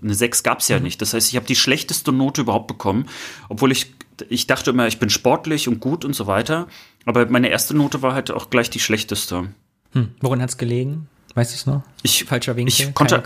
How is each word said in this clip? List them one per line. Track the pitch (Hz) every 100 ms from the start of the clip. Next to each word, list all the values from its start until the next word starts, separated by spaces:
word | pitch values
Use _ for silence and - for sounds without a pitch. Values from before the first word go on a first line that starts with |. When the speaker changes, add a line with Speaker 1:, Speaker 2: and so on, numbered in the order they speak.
Speaker 1:
eine | 107
Sechs | 101 120 -
gab's | 117 123 -
ja | 101
Speaker 2:
Mhm. |
Speaker 1:
nicht. | 90 -
Das | 104
heißt, | 113 110
ich | 123
hab | 110
die | 127
schlechteste | - 147 - 160 -
Note | 131 135 143
überhaupt | 117 104 -
bekommen, | - 98 104 147 - - - -
obwohl | 107 135
ich, | 131 - - - - -
ich | 120 -
dachte | 131 143
immer, | 123 117
ich | -
bin | 113
sportlich | 120 123 160 156 151 131
und | 107
gut | 127 165
und | 143 139
so | 101
weiter. | 98 113 160 175 - - _ -
Aber | 117 113
meine | 123 123
erste | 98 - 151
Note | 139 139
war | 131
halt | 135 127
auch | - -
gleich | 123 117
die | -
schlechteste. | - 107 - 101 - 87 90 - _ _ _
Speaker 2:
Hm. | 131 117 -
Worin | 131 127
hat's | 127 -
gelegen? | 120 120 131 156 147 _ _
Weißt | 120 117
du's | - 135
noch? | 139 - -
Speaker 1:
Ich, | 120 -
Speaker 2:
Falscher | - 123 131 120
Winkel, | 123
Speaker 1:
ich | 120 139
konnte | 135 139
Speaker 2:
keine | 147